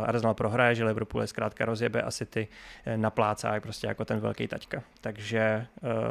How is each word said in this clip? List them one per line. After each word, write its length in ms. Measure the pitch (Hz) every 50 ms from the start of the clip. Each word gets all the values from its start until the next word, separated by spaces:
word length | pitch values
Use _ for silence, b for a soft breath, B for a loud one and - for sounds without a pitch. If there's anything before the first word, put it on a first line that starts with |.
| 110
Arsenal 280 | 113 117 117 113 113 107
prohraje, 420 | - 117 104 110 123 123 120 117
že 80 | 117 113
Liverpool 360 | 110 107 110 110 - - 117
je 60 | 110
zkrátka 380 | - - - 110 107 - - 113
rozjebe 360 | 113 113 110 120 113 113 117
a 100 | 110 113
City, 360 | - - 113 - - 113 104 - B B B B B B B
eh, 120 | - 113
naplácá 600 | 110 110 107 - - 107 104 107 - - 110 107 107
prostě 280 | - 104 98 - -
jako 180 | 107 107 - 113
ten 140 | - 113 104
velký 280 | 110 110 107 - 117
taťka. 360 | 107 - - - - - - - - - -
Takže, 380 | - 113 107 107 104 104 113 110
eh, 280 | 110 110 107 110 120 - - - - 120 113 113 113 117